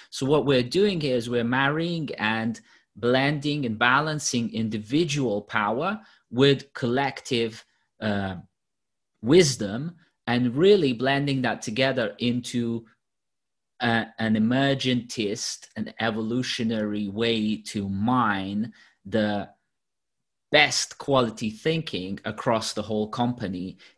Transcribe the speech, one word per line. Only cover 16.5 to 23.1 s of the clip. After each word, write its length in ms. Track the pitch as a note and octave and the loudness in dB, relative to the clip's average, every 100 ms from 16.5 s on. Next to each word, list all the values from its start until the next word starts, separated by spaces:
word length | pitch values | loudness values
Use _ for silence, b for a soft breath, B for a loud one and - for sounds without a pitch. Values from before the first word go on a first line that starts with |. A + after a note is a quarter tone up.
| - A2+ A2 G#2+ G#2 G#2 | -2 -2 0 -2 -4 -4
way 480 | G#2 A#2 A2+ G#2+ G#2+ | -2 0 2 0 -2
to 300 | - G#2+ G2 | -4 -6 -4
mine 840 | G2 A2 B2+ A2+ G2 F#2+ G#2 A2+ b b b G2+ | -2 0 2 2 0 -2 -4 -4 b b b -4
the 440 | A2 G#2 G#2 G2 _ _ _ _ _ _ _ _ _ - | 0 0 -2 -6 _ _ _ _ _ _ _ _ _ 0
best 460 | D3 C#3+ - - - | 2 2 0 -6 -8
quality 520 | - C3+ A#2 G#2+ A2 | 0 2 2 -2 -6
thinking 680 | G#2+ D#3+ E3 D#3 F#2 F#2 G2 - | -4 -2 -2 -4 -8 -8 -8 -8
across 480 | G#2+ C3 A2+ - | -4 0 0 -2
the 80 | - | -6
whole 280 | G2+ G#2+ | -4 -2
company 680 | G#2+ | -2